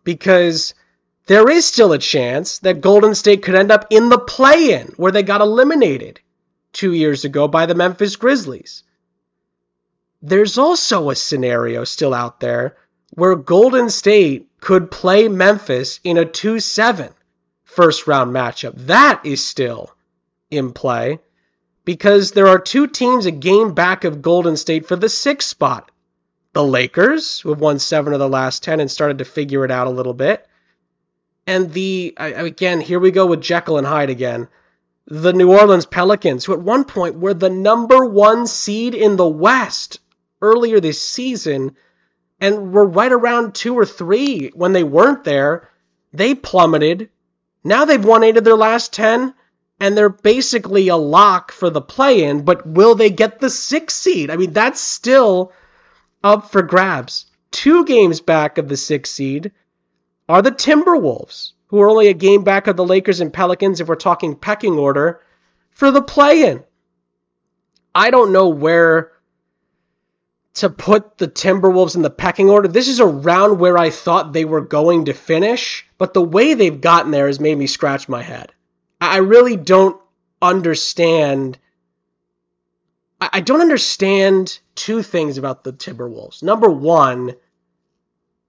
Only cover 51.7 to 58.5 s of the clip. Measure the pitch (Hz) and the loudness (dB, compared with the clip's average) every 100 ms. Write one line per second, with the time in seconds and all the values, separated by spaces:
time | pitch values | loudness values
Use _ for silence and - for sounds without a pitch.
51.7 | 151 - - 277 226 147 147 147 175 160 | -4 -8 -2 2 2 0 -2 0 -2 0
52.7 | 165 226 220 214 214 220 - 269 - - | 4 4 6 2 2 -2 -2 -6 -6 -6
53.7 | 311 330 - 370 240 143 170 185 160 247 | -6 -6 -4 -2 -2 -4 -4 -4 -2 -2
54.7 | - - - 233 269 226 185 185 _ _ | -4 -10 -8 2 4 4 0 -4 _ _
55.7 | _ _ _ _ _ 202 208 - 196 160 | _ _ _ _ _ 0 0 0 -2 2
56.7 | 180 190 147 123 - - _ _ - 277 | 0 0 -4 -8 -14 -16 _ _ -4 2
57.7 | 349 302 240 185 156 - 160 151 | 2 4 2 2 0 -2 0 0